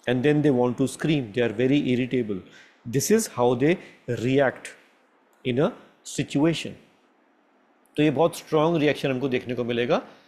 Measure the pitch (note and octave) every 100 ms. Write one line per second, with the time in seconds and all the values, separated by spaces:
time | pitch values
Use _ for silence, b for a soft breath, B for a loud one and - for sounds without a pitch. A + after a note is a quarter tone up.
0 | - B2+ C#3 D3+ D3 B2 B2 B2 C3 -
1 | D3+ D3+ A#2 A2 A#2 G#2 C3 C#3+ C3 B2
2 | B2+ C3 G#2+ F#2+ - B B B A#2+ B2
3 | - G#3+ G#3+ - A#2+ B2+ C#3+ F3+ B B
4 | - A2+ A#2+ C3+ C3 - - - _ _
5 | _ _ _ _ C3 B2 F3+ - - _
6 | - - C3+ C#3+ D#3+ D#3 - - - _
7 | _ _ _ _ _ _ _ _ _ -
8 | D3+ C3 E3 - - D#3 D#3+ E3+ D3 C#3
9 | D3 B2+ C#3 B2 A#2 B2 A#2 A#2+ A#2+ F#3+
10 | - B